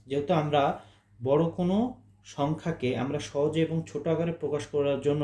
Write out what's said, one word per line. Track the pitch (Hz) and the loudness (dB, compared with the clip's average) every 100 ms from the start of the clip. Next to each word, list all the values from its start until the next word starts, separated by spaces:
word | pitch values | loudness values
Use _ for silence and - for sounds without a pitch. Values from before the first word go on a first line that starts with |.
| 131 | -6
যেহেতু | 139 143 | -2 2
আমরা | 165 151 143 143 - - - _ - | 2 4 2 2 0 -10 -20 _ -6
বড় | 123 147 170 | 2 4 4
কোনো | 175 180 202 247 - - _ - | 0 2 2 0 -4 -20 _ -10
সংখ্যাকে | - 143 156 170 160 127 120 | -2 -2 -2 -4 -2 -2 -2
আমরা | 131 147 | -2 -4
সহজে | - 143 151 156 | -4 -2 0 2
এবং | 156 165 160 | 0 -2 -4
ছোট | 147 170 | -4 -2
আকারে | 160 170 | 0 -2
প্রকাশ | 165 147 147 - | -4 -4 -4 -2
করার | 147 143 135 | 0 0 0
জন্য | 143 147 | 0 0